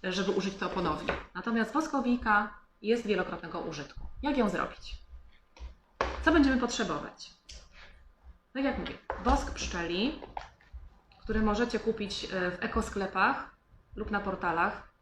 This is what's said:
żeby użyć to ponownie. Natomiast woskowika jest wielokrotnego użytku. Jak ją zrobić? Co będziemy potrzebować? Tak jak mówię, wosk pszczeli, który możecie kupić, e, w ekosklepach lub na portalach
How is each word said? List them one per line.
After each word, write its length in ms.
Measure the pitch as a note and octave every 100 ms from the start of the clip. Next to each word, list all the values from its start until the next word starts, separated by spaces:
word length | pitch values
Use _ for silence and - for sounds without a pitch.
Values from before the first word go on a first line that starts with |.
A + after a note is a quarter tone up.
żeby 300 | F#3 F3+ F#3+
użyć 220 | F#3 F#3+
to 140 | - F3+
ponownie. 440 | F#3 E3+ D3+ - - -
Natomiast 380 | F3+ G#3 A3+ G#3+
woskowika 800 | D4 D#4+ C#4 B3 A#3+ A3+ G#3 G#3+ - - _
jest 240 | G#3 A#3+ G#3+
wielokrotnego 540 | F#3+ F3+ - E3 E3+
użytku. 400 | D3+ D3+ F3+ - - -
Jak 140 | C4+ C4+
ją 100 | G#3+
zrobić? 480 | E3+ - - - - - - - - _ - - - _ _ - -
Co 80 | -
będziemy 280 | E4 C4+ B3+
potrzebować? 720 | B3 - G3 D3 - - - - _ - - - - - - _ - - _
Tak 120 | B3+
jak 140 | C4+ G#3+
mówię, 160 | - - - -
wosk 260 | G3 - -
pszczeli, 720 | - - F3+ E3+ F3 A#3+ D#4 - - - - - - - - _ -
który 200 | - G#3+
możecie 400 | G#3+ G#3 A#3+ A3
kupić, 440 | A3+ A3 G3+ -
e, 40 | - F#3 F3+
w 120 | F3+
ekosklepach 920 | - A3 G#3 G3+ G3 F#3+ G#3+ C#4 - - _ - _ -
lub 140 | G#3+
na 100 | G#3
portalach 680 | G3+ F#3 F#3 E3 F#3+ G#3 - _